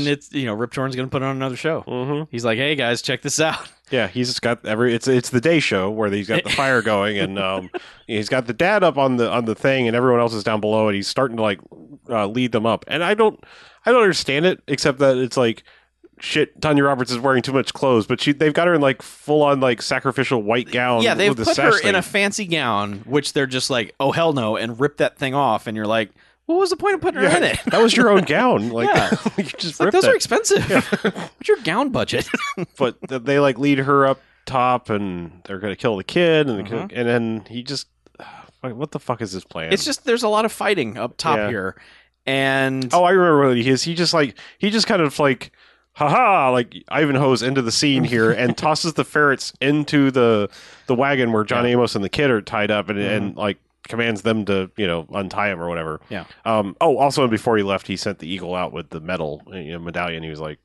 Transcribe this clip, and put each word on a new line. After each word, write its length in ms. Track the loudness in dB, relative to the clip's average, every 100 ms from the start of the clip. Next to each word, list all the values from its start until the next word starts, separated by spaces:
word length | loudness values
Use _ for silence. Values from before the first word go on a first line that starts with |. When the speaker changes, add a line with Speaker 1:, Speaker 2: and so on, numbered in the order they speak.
Speaker 1:
then 40 | 0
it's, 200 | -2 -6
you 120 | -6 -4
know, 100 | -4
Rip 160 | -6
Torn's 220 | -4 -6 -6
gonna 120 | -4
put 140 | -4
on 140 | -4 -4
another 200 | -6 -4
show. 280 | -4 -4 -6
Speaker 2:
Mm-hmm. 360 | -6 -4 -6 -6
Speaker 1:
He's 120 | -4
like, 140 | -2 0
"Hey, 180 | -2 -2
guys, 260 | -2 -2
check 200 | -4 -6
this 180 | -4 -2
out." 300 | -2 -2 -10
<laughs> 60 | _ -4
Speaker 2:
Yeah, 160 | -2 -2
he's 320 | -2 -4 -2
got 260 | -2 -4 -4
every, 300 | 0 0 0
it's, 100 | 2
it's 220 | 0 2
the 100 | 0
day 180 | 2 2
show 300 | 2 0 -2
where 180 | -2 -2
he's 160 | -2 -2
got 160 | -2 -2
the 40 |
Speaker 1:
<laughs> 120 | 0
Speaker 2:
fire 200 | 2 2
going, 360 | 2 0 0 -2
and, 180 | -2 -2
um, 320 | -2 -4 -6 -14 -16 -18 -8
he's 220 | -6 -2
got 180 | -2 -2
the 60 |
dad 320 | -2 2 2 2
up 120 | 2
on 200 | 0 2
the, 120 | 0
on 140 | 0
the 100 | -2
thing, 320 | -2 0 0 2
and 120 | 2
everyone 240 | 4 4
else 120 | 2
is 120 | -2 -2
down 160 | -2
below, 260 | 0 2 2
and 80 | 0
he's 140 | -4
starting 260 | -2 -2 0
to, 80 |
like, 160 | -2 -2 -8 -20 -20 -18 -6
uh, 160 | -2 -2
lead 280 | -2 0
them 120 | 0 0
up. 200 | -2 -2
And 160 | -4
I 120 | 0 2
don't, 220 | 2 0 -14 -20 -20 _ 2
I 60 |
don't 100 | 4
understand 440 | 4 2 -2 0 2
it, 160 | 0 -4
except 300 | -2 0 2
that 180 | 2 2
it's 180 | 0 0
like, 280 | 0 0 -10 _ _ _ -20 -14
shit, 400 | -4 0 0 -2
Tanya 240 | 0 2 2
Roberts 260 | 0 -2
is 80 | -2
wearing 220 | 2 2
too 100 | 2
much 220 | -2 -2
clothes, 340 | 0 2 2 2
but 140 | -2
she, 100 | 0
they've 220 | 2 2
got 120 | 2 2
her 60 | 4
in, 40 |
like, 220 | 2 0
full-on, 580 | -8 -10 0 2 4 4
like, 220 | 2 0
sacrificial 600 | -2 -2 -2 0 0 0
white 300 | 0 0 0
gown 300 | -2 2 2
Speaker 1:
Yeah, 120 | 2 2
they 120 | 0
Speaker 2:
with 120 | 2
the 40 |
Speaker 1:
put 140 | 0 2
her 160 | 2
Speaker 2:
sash 100 | 2
Speaker 1:
in 100 | 2 -2
a 60 |
Speaker 2:
thing. 100 | -2
Speaker 1:
fancy 320 | -2 -2 -4 -4
gown, 540 | -2 -2 -2 -4 -8
which 340 | -4 -2 -2
they're 120 | -2 -2
just 240 | -2 -2
like, 240 | -2 -4 -2
"Oh, 140 | -2
hell 180 | 2 0
no," 240 | 0 0 -2
and 240 | -4 -2
rip 160 | -2 0
that 180 | -2 -2
thing 180 | -4 0
off, 320 | 0 0 -2
and 80 | -4
you're 100 | 0
like, 260 | 0 -2 _ _ _ -2
"What 120 | 0
was 100 | 0
the 80 | 0
point 180 | -2 0
of 60 |
putting 180 | -2 0
her 60 | 2
Speaker 2:
Yeah, 100 | 2
Speaker 1:
in 60 |
it?" 160 | 0 -2 0
Speaker 2:
that 140 | 2
was 140 | 4 4
your 140 | 4
own 140 | 4
gown. 460 | 2 2 2 2 0
Speaker 1:
<laughs> 20 |
Speaker 2:
Like, 160 | -2 2
Speaker 1:
Yeah. 160 | 2 2 -2 -4
Speaker 2:
<laughs> 100 | -4
you 60 |
just 220 | -6 -6 -8
Speaker 1:
It's 140 | -2
like, 60 | 2
Speaker 2:
ripped 60 |
Speaker 1:
"Those 100 | 4 4
Speaker 2:
it. 60 |
Speaker 1:
are 40 | 2
expensive. 540 | 2 0 2 0 2
Speaker 2:
Yeah. 120 | 0
Speaker 1:
<laughs> 200 | 0 -2 -2
What's 360 | -4 -12 -6 0
your 100 | 0
gown 320 | 0 -2 0
budget?" 380 | -2 -2 -2 -4
<laughs> 40 | -6 -6 -8 -8 -2
Speaker 2:
But 200 | -2 -2 -8
th-, 160 | -6
they, 160 | 0 2
like, 180 | 2 2
lead 220 | 0 2
her 260 | 2 4 4
up 140 | 0 _ _ -4
top, 440 | 0 2 0 -2
and 520 | -4 -4 -6 -10 -14 -14
they're 120 | -10
gonna 160 | -8 -2
kill 180 | -2 -2
the 60 |
kid, 440 | -2 0 2 2 2
and 100 | -2
the 40 |
Speaker 1:
Mm-hmm. 240 | -4 -8 -8
Speaker 2:
kid, 100 | -4
and 100 | 0
then 380 | 0 0 -6 -8
he 140 | -12
just, 240 | -8 -10 -10 _ _ -20
<sighs> 440 | -20 -20 -20 _
like, 120 | -10 -8
what 160 | -8
the 80 | -8
fuck 220 | -6 -6
is 100 | -6
his 140 | -8 -12
plan? 260 | -8 -4
Speaker 1:
It's 120 | -2 -2
just, 180 | -4 -2
there's 180 | 0
a 40 | 2
lot 160 | 0 0
of 60 |
fighting 460 | -2 -2 0 -2 -6
up 180 | -8 -4
top 200 | -2 0
Speaker 2:
Yeah. 120 | 0
Speaker 1:
here, 260 | -2 -6 -8 -18 -20 _ _ -4
and 680 | 0 2 2 0 -2 0
Speaker 2:
Oh, 100 | 2
I 80 | 4
remember 360 | 4 6 4 4
what 100 | 2
he 100 | 2
is. 140 | 2
He 120 | 0 -2
just, 180 | 0
like, 220 | 2 0 -4 -18 -4
he 120 | -2
just 160 | 0 2
kind 140 | 2
of, 160 | 2 2
like, 320 | 0 0 -6 _ _ _ _
"Ha 160 | -2 2
ha," 400 | 4 4 4 4
like, 260 | 2 -2 -8 -6
Ivanhoe's 500 | 0 2 4 4 2
into 200 | 2 0
the 100 | 0
scene 320 | 0 2 2
here 280 | 2 2 2
Speaker 1:
<laughs> 100 | 2
Speaker 2:
and 160 | 0 0
tosses 360 | 0 0 -2
the 120 | -4 -2
ferrets 480 | 2 2 2 -4 -4
into 500 | 0 0 2 4 4
the, 380 | 4 4 4 0 -6 -20 -10 -2
the 80 | 0
wagon 360 | 2 2 2
where 120 | 0
John 200 | 0 0 2
Speaker 1:
Yeah. 60 |
Speaker 2:
Amos 240 | 2 2 0
and 80 |
the 60 | -4
kid 200 | 0 2
are 120 | 2
tied 280 | -2 -2 0
up, 180 | 0 -2
and, 100 | -4
and, 300 | -2 -2 -4
Speaker 1:
Mm-hmm. 80 | -4
Speaker 2:
like, 180 | -4 -4 _ _ -10
commands 340 | -4 -2 -2
them 240 | -2 0 0
to, 240 | -2 -4 -4
you 80 | -2
know, 220 | -2 -6
untie 360 | -8 -6 -4 -4
him 100 | -4
or 60 | -6
whatever. 320 | -6 -6 -10 -10
Speaker 1:
Yeah. 160 | -12 -12 -8 -2
Speaker 2:
Um, 300 | 0 0 0
oh, 160 | 2 2
also, 300 | 2 2 0
before 300 | 0 0 0
he 60 |
left, 240 | 2 -2 -4
he 100 | -6
sent 220 | -6 -8
the 80 | -8
eagle 260 | -8 -6 -6
out 160 | -6
with 160 | -8 -12
the 80 | -12
medal, 420 | -8 -6 -6 -10 -14
you 200 | -14 -12
know, 60 | -12
medallion. 420 | -8 -6 -6 -6
He 60 | -10
was 100 | -10
like, 200 | -12 -14